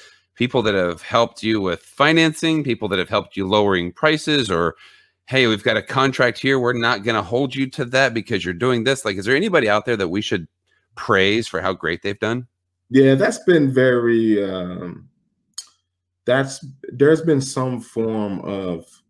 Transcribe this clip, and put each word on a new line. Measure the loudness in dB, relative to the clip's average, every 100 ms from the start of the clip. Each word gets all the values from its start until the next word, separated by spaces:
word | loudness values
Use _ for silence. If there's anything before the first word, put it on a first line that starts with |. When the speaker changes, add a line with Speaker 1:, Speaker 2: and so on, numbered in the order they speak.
| -20 _ _ -4
Speaker 1:
people | -2 0
that | 0 0
have | 0 -4
helped | -2 0 0 -2
you | -2 -2
with | -2 -4
financing, | -6 0 2 4 2 0 -2 -2
people | -2 -4 -2
that | -2
have | -2
helped | -4 -4 -6
you | 0
lowering | 2 4 2 -2
prices, | -2 0 0 0 -2 0
or, | 0 -2 -4 -14 _ _ _ -4
"Hey, | 0 2
we've | 2
got | 0 -2
a |
contract | -2 0 0 2 0 0
here. | -2 0
We're | 0 -2
not | -2 -2
gonna | -2 -2
hold | -2 -2 -2 -4
you | -6
to | -6 -4
that | 0 0
because | -2 -4 -4 -4
you're |
doing | -2 0 0 0
this." | -2
Like, | -2 -4
is | 0
there | 0
anybody | 2 2 2
out | 2 0
there | -2
that | -2
we | -2
should | -2 -4 -6 _ _ _ _ -8
praise | 0 2 4 2 -2
for | -4
how | -4
great | -4 -4 -4
they've | -6 -4
done? | -4 -4 -8 _ _ _ 0
Speaker 2:
Yeah, | 4 6 6
that's | 2 0 2
been | 4 4
very, | 4 4 4 2 2 2 2
um, | 0 -4 -8 -10 -12 -14 -18 _ _ _ _ _ _ _ _ _ _ _ -2
that's, | 0 0 -6 -16 -18 -10
there's | 2 4 4
been | 2 0
some | 0 -4 -4 -4
form | -8 -6 -4 -2 -4 -6
of, | -6 -6 -6 -6 -10 -20 _